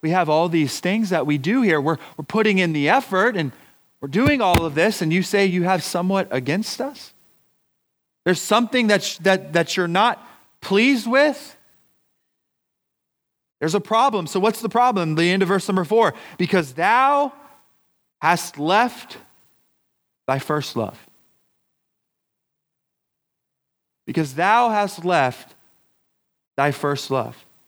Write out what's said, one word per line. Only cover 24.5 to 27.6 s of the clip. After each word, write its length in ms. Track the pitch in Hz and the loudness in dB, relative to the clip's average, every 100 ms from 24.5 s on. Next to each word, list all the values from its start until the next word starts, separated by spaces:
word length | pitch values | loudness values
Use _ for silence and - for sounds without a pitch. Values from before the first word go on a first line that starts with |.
| 226 240 | 4 2
hast 340 | 214 202 - | 0 -2 -4
left 500 | 170 175 131 127 - _ _ _ _ _ _ _ _ _ _ - | 0 2 2 -2 -18 _ _ _ _ _ _ _ _ _ _ -2
thy 140 | 143 | -2
first 400 | 139 147 143 - | 0 -4 -4 -4
love. 340 | 135 113 120 _ _ | -4 -6 -12 _ _